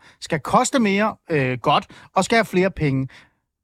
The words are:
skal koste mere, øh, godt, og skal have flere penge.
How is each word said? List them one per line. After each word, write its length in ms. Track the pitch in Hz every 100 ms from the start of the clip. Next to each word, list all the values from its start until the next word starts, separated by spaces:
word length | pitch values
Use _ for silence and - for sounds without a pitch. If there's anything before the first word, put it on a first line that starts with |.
| - -
skal 180 | - 160
koste 400 | - 202 247 285
mere, 360 | 214 196 214 - -
øh, 260 | 160 131 127
godt, 300 | - 151 - - - -
og 80 |
skal 120 | 190 226
have 100 | 208
flere 260 | 185 185
penge. 360 | - 156 135 131 - - _ _ _